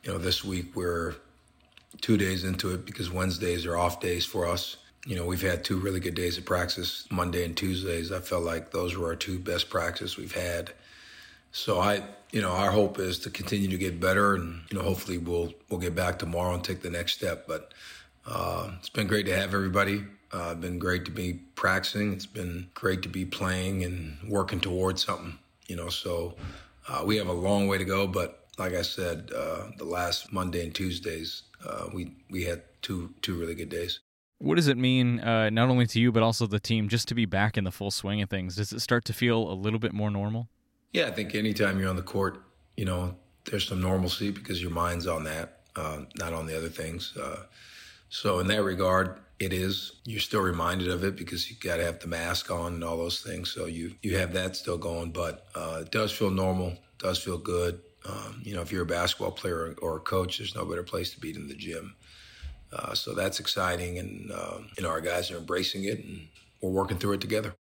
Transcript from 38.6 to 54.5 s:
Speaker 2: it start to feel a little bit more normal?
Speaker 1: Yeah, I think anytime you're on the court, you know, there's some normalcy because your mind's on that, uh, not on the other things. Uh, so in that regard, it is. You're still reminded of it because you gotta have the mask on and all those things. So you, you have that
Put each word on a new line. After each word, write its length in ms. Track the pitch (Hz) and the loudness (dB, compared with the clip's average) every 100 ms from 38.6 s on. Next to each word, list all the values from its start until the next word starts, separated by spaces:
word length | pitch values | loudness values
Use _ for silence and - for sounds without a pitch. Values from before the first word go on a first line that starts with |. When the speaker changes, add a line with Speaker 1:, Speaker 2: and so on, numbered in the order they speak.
| 104 | -4
Speaker 2:
it 60 | 107 | -2
start 260 | - 120 - | 2 2 0
to 60 | |
feel 380 | 110 123 113 110 | 2 4 4 2
a 20 | |
little 280 | 92 101 110 | 0 0 0
bit 120 | 110 | 0
more 200 | 104 104 | 0 0
normal? 360 | 101 104 113 117 _ _ _ _ | 0 0 -2 -6 _ _ _ _
Speaker 1:
Yeah, 160 | 170 143 | 0 0
I 20 | |
think 240 | 104 101 | 0 -2
anytime 460 | 104 110 101 101 95 | 0 0 4 4 4
you're 100 | 95 | 2
on 60 | 92 | 0
the 60 | |
court, 380 | 92 104 95 - - _ _ - | -2 0 0 -2 -16 _ _ -4
you 80 | |
know, 320 | 95 90 90 90 _ _ - | -2 0 -2 -6 _ _ -4
there's 160 | 101 - | -2 0
some 140 | 95 | 2
normalcy 500 | 92 95 90 - 101 | 4 4 2 2 -2
because 320 | 98 - 90 | -2 -4 -4
your 80 | 87 | -2
mind's 380 | 82 87 87 87 | 0 0 0 0
on 160 | 80 | -2
that, 380 | 80 78 82 - _ | -2 -4 -6 -10 _
uh, 280 | - 78 78 65 - | -6 -6 -6 -10 -6
not 180 | 85 | -4
on 120 | 82 80 | -4 -2
the 100 | 80 | -4
other 120 | 80 | -4
things. 480 | 82 80 85 - - | -6 -6 -6 -8 -8
Uh, 260 | 85 85 - - - - - - _ | -8 -8 -12 -20 -20 -20 -20 -20 _
so 280 | - 104 92 | -4 2 2
in 80 | 92 | 4
that 160 | 107 | 2
regard, 560 | 95 92 92 92 92 92 - - | 2 2 4 6 4 -2 -16 -6
it 120 | 95 | -2
is. 440 | 90 92 98 - - | 0 0 -2 -4 -12
You're 160 | - 110 | -10 -4
still 200 | - 107 | 0 2
reminded 480 | 95 87 82 92 90 | 2 2 2 2 0
of 140 | 90 | 0
it 140 | 95 95 | 0 -2
because 340 | 85 85 - | -6 -4 -4
you 60 | - | -4
gotta 220 | 92 85 | -2 0
have 160 | 85 82 | 0 -2
the 80 | 85 | -4
mask 460 | 85 85 82 - | -4 0 -2 -2
on 220 | 87 85 | -2 -2
and 100 | 87 | -4
all 120 | 82 82 | -2 -2
those 240 | 85 85 | 0 -2
things. 300 | - 85 87 | -4 -6 -6
So 160 | - 85 | -4 -4
you, 300 | 82 85 - | -4 -6 -6
you 160 | 104 92 | -2 0
have 140 | 90 | 0
that 200 | 87 92 | 0 -2